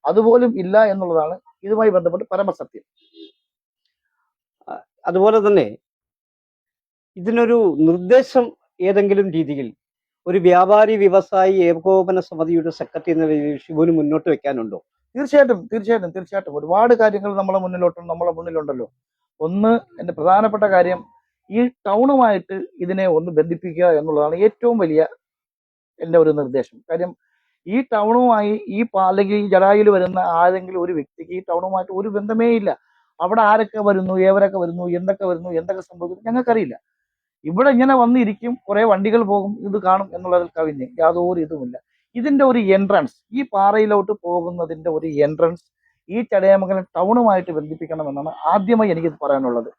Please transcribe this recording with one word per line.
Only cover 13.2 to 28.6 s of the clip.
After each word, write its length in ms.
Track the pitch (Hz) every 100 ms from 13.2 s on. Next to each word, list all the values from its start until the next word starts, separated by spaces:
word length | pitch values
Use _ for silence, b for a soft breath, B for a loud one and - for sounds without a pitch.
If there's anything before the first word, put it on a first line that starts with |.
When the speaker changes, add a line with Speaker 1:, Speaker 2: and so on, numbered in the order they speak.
| 156
Speaker 2:
രീതിയിൽ 260 | 151 147 139
ഷിബുവിന് 280 | - 156 170 165
മുന്നോട്ട് 300 | 147 151 175
വെക്കാനുണ്ടോ? 460 | 143 143 131 113 92 _ _ _
Speaker 1:
തീർച്ചയായിട്ടും, 460 | 247 277 285 262 208 220
തീർച്ചയായിട്ടും, 400 | 220 202 226 180 185
തീർച്ചയായിട്ടും 400 | 180 196 190 147
ഒരുപാട് 320 | 151 190 233 233
കാര്യങ്ങൾ 280 | 220 202 202 196
നമ്മളെ 200 | 190 190
മുന്നിലോട്ട്, 360 | 185 180 175 170 170
നമ്മളെ 200 | 165 175 165
മുന്നിലുണ്ടല്ലോ. 480 | 170 160 147 131 113 _ _ _ _ _ 160
ഒന്ന്, 260 | 190 214 233 - -
എൻ്റെ 120 | 175 160
പ്രധാനപ്പെട്ട 480 | 165 190 220 208 208
കാര്യം 260 | 190 175 180 - _ _ _ _
ഈ 100 | 208 247 _ 202
ടൗണുമായിട്ട് 680 | 208 262 277 233 190 - 190 359 330
ഇതിനെ 220 | 175 190 185 160
ഒന്ന് 140 | 170 156
ബന്ധിപ്പിക്കുക 480 | 165 165 180 160 180 156
എന്നുള്ളതാണ് 380 | 156 151 147 170 214
ഏറ്റവും 300 | _ 240 233
വലിയ 180 | 170 156 160 - _ _ _ _ _ _ _ _
എൻ്റെ 160 | 165 165
ഒരു 100 | 156 147
നിർദ്ദേശം. 380 | 135 131 117 131 _
കാര്യം 200 | 165 180 - _ _ _ _ 170
ഈ 120 | 226 262
ടൗണുമായി 600 | 220 208 240 247 220 208 214